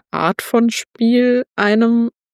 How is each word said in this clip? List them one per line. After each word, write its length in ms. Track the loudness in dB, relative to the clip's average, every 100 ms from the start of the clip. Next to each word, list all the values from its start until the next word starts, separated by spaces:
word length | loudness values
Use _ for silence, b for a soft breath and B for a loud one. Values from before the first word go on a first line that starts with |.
| -4
Art 300 | -4 -2 -4
von 300 | -2 0 0
Spiel 720 | -2 -10 -4 0 2 2 0 -4
einem 560 | -4 0 2 2 2 0 -6 _